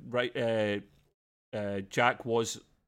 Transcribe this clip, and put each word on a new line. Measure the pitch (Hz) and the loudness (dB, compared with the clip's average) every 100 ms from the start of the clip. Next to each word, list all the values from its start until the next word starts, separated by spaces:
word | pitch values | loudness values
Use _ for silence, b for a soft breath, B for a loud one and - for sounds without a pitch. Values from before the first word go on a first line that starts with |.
| - | -6
right, | 120 123 135 | -2 0 0
uh, | 117 113 104 101 98 _ _ _ _ _ _ 107 | 0 2 2 0 -4 _ _ _ _ _ _ -6
uh, | 101 101 | -4 -4
Jack | 98 - 120 127 120 | -4 2 4 2 0
was | 117 113 - - _ | 0 0 -4 -14 _